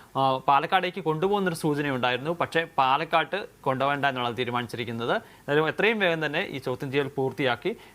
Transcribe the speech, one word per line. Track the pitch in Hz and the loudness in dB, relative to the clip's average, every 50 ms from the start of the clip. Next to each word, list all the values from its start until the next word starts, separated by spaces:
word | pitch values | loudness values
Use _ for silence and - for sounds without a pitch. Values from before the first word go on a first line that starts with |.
| - - - | -16 -6 -2
ആ, | 135 135 135 131 | 0 2 2 2
പാലക്കാടേക്ക് | 131 - - 139 139 151 165 196 185 180 180 175 196 156 | 2 2 4 4 4 4 2 2 2 2 0 -4 -4 -2
കൊണ്ടുപോകുന്നൊരു | 156 156 156 180 196 208 202 190 180 165 | -2 -2 0 0 0 0 0 0 -2 -2
സൂചനയുണ്ടായിരുന്നു. | 160 - 156 147 143 147 143 131 123 120 123 123 123 135 160 | 0 0 0 0 0 0 0 0 0 0 0 0 0 -2 -4
പക്ഷേ | 175 - 139 - - 165 165 160 - - | -2 -2 -2 0 0 0 0 0 0 2
പാലക്കാട്ട് | 131 131 135 147 165 - 165 160 156 - - 196 233 - - - | 2 4 4 2 2 2 0 0 0 0 -4 -6 -8 -8 -12 -6
കൊണ്ടുപോകേണ്ട | - 143 131 123 135 143 143 143 131 | -2 -2 0 2 2 0 0 2 0
എന്നുള്ളത് | 139 131 127 123 120 117 | 0 0 0 -2 -2 -2
തീരുമാനിച്ചിരിക്കുന്നത്. | 123 123 120 120 120 120 113 - 117 120 110 117 117 117 131 185 | -2 -4 -2 -2 -4 -4 -4 -6 -8 -6 -6 -6 -4 -2 -2 -2
എന്തായാലും | 226 - - - - - - 143 151 156 156 | -2 -4 -8 -20 -12 -4 0 2 2 2 2
എത്രയും | - - 190 220 233 214 | 0 2 2 2 2 2
വേഗം | 196 170 165 160 156 | 2 2 2 0 -2
തന്നെ | 147 147 151 202 | -2 -2 -4 -4
ഈ | - - 131 | -4 -6 -6
ചോദ്യം | - 135 127 - 147 135 127 | -6 -6 -6 -4 -4 -2 -2
ചെയ്യൽ | 143 143 131 | -2 -2 -2
പൂർത്തിയാക്കി | - 139 131 131 117 - 143 123 120 - - 185 233 - - - | -2 -4 -4 -2 -2 0 0 0 0 0 -2 -6 -6 -8 -12 -20